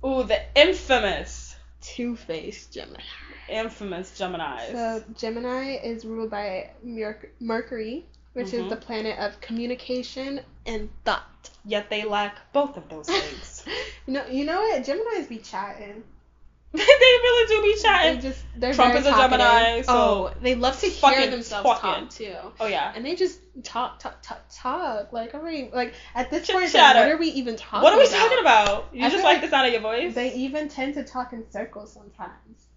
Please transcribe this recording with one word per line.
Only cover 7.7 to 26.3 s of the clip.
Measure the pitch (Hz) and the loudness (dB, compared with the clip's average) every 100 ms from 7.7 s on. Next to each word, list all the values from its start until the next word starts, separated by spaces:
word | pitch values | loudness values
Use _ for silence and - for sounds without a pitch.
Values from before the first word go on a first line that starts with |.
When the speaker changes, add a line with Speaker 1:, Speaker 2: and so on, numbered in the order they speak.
| 240 220 269 - - _ | -8 -8 -10 -14 -20 _
Speaker 2:
which | - 196 | -10 -6
is | |
Speaker 1:
Mm-hmm. | 214 185 | -6 -6
Speaker 2:
the | 220 | -8
planet | - 226 220 - | -8 -8 -6 -6
of | 202 - | -8 -8
communication | - 233 240 247 - 254 247 - 269 277 - - - | -10 -6 -6 -8 -6 -6 -6 -10 -8 -10 -12 -18 -8
and | 220 - - | -8 -8 -6
thought. | - 202 - - - _ 202 | -4 -4 -6 -20 -20 _ -6
Speaker 1:
Yet | 208 208 | -6 -4
they | 214 | -6
lack | 214 208 208 - - | -2 -2 -4 -8 -4
both | 285 285 226 | -2 -2 -4
of | - | -16
those | 160 151 | -14 -4
things. | 381 - - - - - | -2 -2 -10 -16 -18 -12
Speaker 2:
<laughs> | 453 - - - | -10 -12 -14 -8
You | 269 | -8
know, | - | -4
you | 262 285 | -4 -2
know | 359 | -2
what? | 440 330 | 0 -2
Geminis | 247 302 453 440 277 | -2 -4 -2 -4 -6
be | 226 | -12
chatting. | - 190 202 202 208 208 240 - _ _ | -10 -10 -10 -12 -16 -16 -20 -20 _ _
Speaker 1:
<laughs> | - _ - | -20 _ -10
They | 311 | 0
really | 427 554 508 494 480 480 440 | 6 10 10 8 6 4 4
do | 427 415 427 | 4 2 4
be | |
chatting. | 453 381 330 254 | 4 4 4 2
Speaker 2:
They | 262 | -6
just, | 262 - - | -10 -12 -6
they're | 247 | -4
Speaker 1:
Trump | 262 247 | 4 4
Speaker 2:
very | 240 | 4
Speaker 1:
is | 269 | 4
a | |
Gemini, | 262 262 254 | 6 6 6
Speaker 2:
talkative. | 240 233 226 233 254 | 6 6 4 0 2
Speaker 1:
so | |
Speaker 2:
Oh, | 240 208 196 185 - | 4 4 2 -2 -4
they | 254 247 | -2 0
love | 254 269 | 0 0
to | 403 | -4
hear | - 277 | 4 4
Speaker 1:
fucking | 269 269 | 4 2
Speaker 2:
themselves | 247 226 208 202 | -2 -6 -2 0
Speaker 1:
talking. | 226 - 151 - | 0 0 -4 -8
Speaker 2:
talk, | |
too. | - 214 170 196 - | -14 -12 -12 -16 -8
Speaker 1:
Oh, | 220 | -4
yeah. | 175 160 208 | -2 -4 -6
Speaker 2:
And | 247 | -8
they | 359 | -2
just | 370 - - 277 | -2 -4 -20 -20
talk, | - 233 247 - | -12 -6 -6 -8
talk, | 254 - | -14 -14
talk, | - 233 - | -16 -18 -18
talk. | - 247 302 339 220 208 | -12 -8 -6 -4 -6 -8
Like, | 240 226 | -8 -10
I | 285 | -10
mean, | 320 311 240 | -8 -8 -6
like, | 247 247 - - 233 | -6 -6 -8 -12 -8
at | |
this | 254 | -4